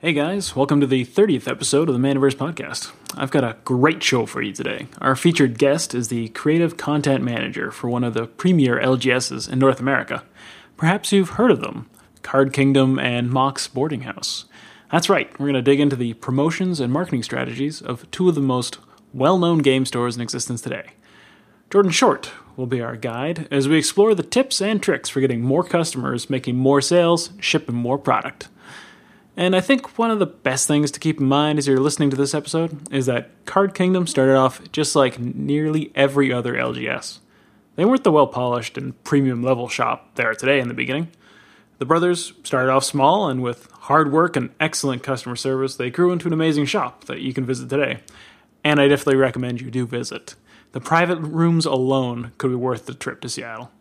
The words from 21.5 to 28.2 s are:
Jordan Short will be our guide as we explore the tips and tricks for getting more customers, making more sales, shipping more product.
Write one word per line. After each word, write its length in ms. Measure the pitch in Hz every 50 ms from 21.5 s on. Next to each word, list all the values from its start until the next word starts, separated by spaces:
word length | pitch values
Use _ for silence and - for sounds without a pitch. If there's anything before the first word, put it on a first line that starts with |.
| _ _ _ _
Jordan 220 | - 196 202 185
Short 400 | 165 - 262 226 143 - - - - - - - -
will 100 | - 127
be 160 | 120 127 123
our 140 | 117 117 120
guide 520 | 117 - 123 113 120 131 151 - 160 156 -
as 160 | - 143 135 139
we 100 | 156 160
explore 380 | 151 - - - 202 220 220
the 80 | 175 -
tips 400 | - - 240 269 269 - - 190
and 180 | 202 220 208
tricks 280 | - - 160 127 - -
for 120 | - 139
getting 200 | 131 135 123 117
more 220 | 117 127 131 165 175
customers, 640 | - - 175 - 131 - 127 123 135 131 120 - -
making 280 | 139 127 127 - 123
more 260 | 127 131 135 139 143
sales, 480 | 135 - 175 175 170 170 170 170 170 - - -
shipping 360 | - - - 160 160 - 117
more 240 | 120 120 120 131 139
product. 480 | - - 127 107